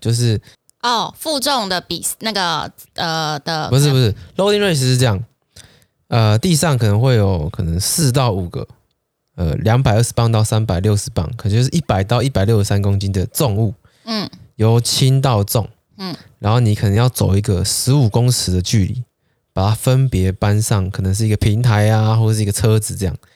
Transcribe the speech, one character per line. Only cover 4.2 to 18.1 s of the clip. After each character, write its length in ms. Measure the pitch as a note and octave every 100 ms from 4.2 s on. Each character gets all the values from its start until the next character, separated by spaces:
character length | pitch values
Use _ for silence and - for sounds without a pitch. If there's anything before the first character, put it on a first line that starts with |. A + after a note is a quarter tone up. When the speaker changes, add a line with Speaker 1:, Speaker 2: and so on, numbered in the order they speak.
| - -
Speaker 1:
Loading 280 | G3 G#3
Race 120 | G3+ D#3
是 200 | C3 B2+
这 80 |
样， 160 | B2+ G2 - _ _ - - _ _ _ -
呃， 320 | A#2+ A2 G#2+
地 160 | F#3
上 240 | D#3+ E3+ C3+
可 80 | A2
能 140 | G#2
会 160 | C3 A#2+
有 320 | G2 F#2 D2
可 140 | -
能 160 | E2 E2
四 320 | - - D3
到 180 | B2 B2
五 180 | G2 F2+
个， 180 | - - _ _ _ _ _ _
呃， 200 | - E2+ C#2+
两 260 | - A#2
百 120 | C3
二 80 | G#2+
十 100 | A#2
磅 180 | - A#2
到 140 | A2+
三 200 | G#2+ A2
百 140 | A2 F2
六 180 | G#2 G2+
十 140 | -
磅， 180 | - D#2 A#2
可 120 | G#2
能 100 | G#2+
就 40 |
是 40 | C3
一 100 | E3+
百 240 | - G#2
到 180 | F#2+ A#2+
一 80 | C3
百 140 | A2+
六 140 | G2 A2
十 60 |
三 160 | G2 G2+
公 180 | G2+ G2
斤 120 | G2
的 140 | F#2+ F#2
重 300 | - C#3+ G2+
物， 180 | A2 - _ _
Speaker 2:
嗯。 240 | - A3 F#3+ - -
Speaker 1:
由 260 | - A2 A#2
轻 400 | A#2+ - C3 C3+
到 220 | C3+ A2+
重， 260 | G2+ A#2+ G2 - _ -
Speaker 2:
嗯。 180 | F#3+ - - _
Speaker 1:
然 140 | G#2
后 80 | A#2
你 160 | A#2 G#2
可 100 | A2
能 80 |
要 140 | G2+ B2
走 280 | - G2 G2
一 40 |
个 240 | G2+ F#2
十 280 | F#2 - -
五 160 | C#3+
公 220 | A#2+